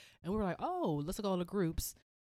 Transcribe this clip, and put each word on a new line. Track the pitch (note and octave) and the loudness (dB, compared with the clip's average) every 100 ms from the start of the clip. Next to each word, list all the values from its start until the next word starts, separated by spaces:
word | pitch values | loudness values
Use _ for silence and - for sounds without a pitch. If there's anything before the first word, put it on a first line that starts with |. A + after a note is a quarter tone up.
| - - | -20 -10
And | E3 | -4
we | G#3+ | 0
were | G3 | 0
like, | - | 0
"Oh, | D4 F4+ C4+ D3 D3 | -2 0 2 2 0
let's | F#3+ | -2
look | G3+ | 0
at | |
all | F#3 | 0
the | F3 | 0
groups." | G3+ E3 E3 - - _ _ | 2 2 2 -4 -6 _ _